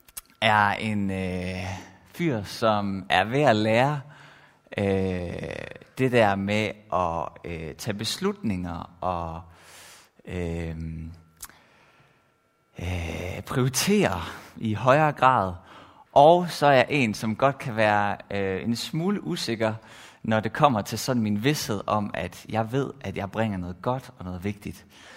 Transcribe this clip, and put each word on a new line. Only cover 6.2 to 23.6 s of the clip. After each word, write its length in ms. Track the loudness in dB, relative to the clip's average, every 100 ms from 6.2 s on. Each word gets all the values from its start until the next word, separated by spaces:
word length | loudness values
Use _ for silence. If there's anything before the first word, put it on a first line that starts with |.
| 4
med 360 | 4 0 0 0 -4 -4
at, 360 | -2 0 -2 -6 -10
øh, 300 | -10 -8 -8
tage 200 | -10 -6
beslutninger 1000 | -6 -6 -4 -4 -4 -4 -4 -6 -8 -12 -8
og, 420 | -4 -4 -6 -10 -14 -20 -20 -20 -20 -20 -20 _
øh, 520 | -10 -6 -4 -4 -6 -8 -10 -10 -12 -16 -20 -20 -20 -20 _ _ _ _ _ _ _ _ _ _ _ -12
øh, 640 | -6 -6 -6 -8 -8 -8 -6
prioritere 760 | -2 0 0 2 4 4 0 -6 -12 -16 -8
i 180 | -4
højere 380 | 0 4 6 6
grad. 400 | 4 4 4 2 -2 -14 -20 -20 -20 _
Og 380 | 8 8 8 4
så 160 | 2 6
er 60 |
jeg 140 | 6 4
en, 260 | 2 0
som 220 | 0 -4 0
godt 220 | 0 0
kan 180 | -6 2
være, 400 | 2 4 0 -4 -6
øh, 340 | -4 -2 -2
en 120 | -2 -4
smule 480 | -4 -4 -2 -2
usikker, 500 | -4 -6 -4 -2 -2 -2 -12 -20 -20 -10
når 180 | -2 0
det 120 | 0
kommer 300 | 2 2 2
til 160 | -2 -6
sådan 240 | -2 0
min 220 | 0 0
vished 360 | 0 -2 -2 -6 -2
om, 240 | -2 -2
at 320 | -6 -8 -10 -6
jeg 240 | -4 -2
ved, 180 | -2 -4 -6
at 160 | -10 -8
jeg 140 | -6
bringer 280 | -2 -2
noget 240 | -2